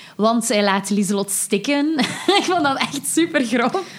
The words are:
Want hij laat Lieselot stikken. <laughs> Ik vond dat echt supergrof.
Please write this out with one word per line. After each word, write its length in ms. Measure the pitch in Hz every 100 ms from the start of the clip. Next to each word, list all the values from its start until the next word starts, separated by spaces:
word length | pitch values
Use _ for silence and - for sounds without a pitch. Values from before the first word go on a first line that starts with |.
| - -
Want 320 | 214 240 220
hij 160 | 208
laat 260 | 202 196 196
Lieselot 420 | 208 185 202 196
stikken. 600 | - - 202 202 285 294 320 220
<laughs> 280 | - - 392
Ik 40 |
vond 200 | - 359
dat 140 | 294 269
echt 280 | - 277 -
supergrof. 760 | - 330 294 240 247 240 381 349